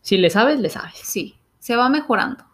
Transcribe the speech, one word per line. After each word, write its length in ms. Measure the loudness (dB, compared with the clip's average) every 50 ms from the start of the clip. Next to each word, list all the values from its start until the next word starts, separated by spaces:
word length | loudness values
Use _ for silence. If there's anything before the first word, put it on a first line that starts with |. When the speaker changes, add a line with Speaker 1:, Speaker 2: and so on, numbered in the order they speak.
Speaker 1:
Si 140 | _ 0 2 4
le 120 | 4 4
sabes, 300 | 4 4 4 4 2 0
le 80 | -2 -4
sabes. 240 | -6 -8 -14 -14 -16 -16
Speaker 2:
Sí, 340 | -12 -8 -8 -8 -8 -10 _ _ _ _ _ _
se 180 | -6 -2 0
va 120 | 0 2 2
mejorando. 560 | 0 0 0 0 0 0 0 -4 -6 -12 -16 _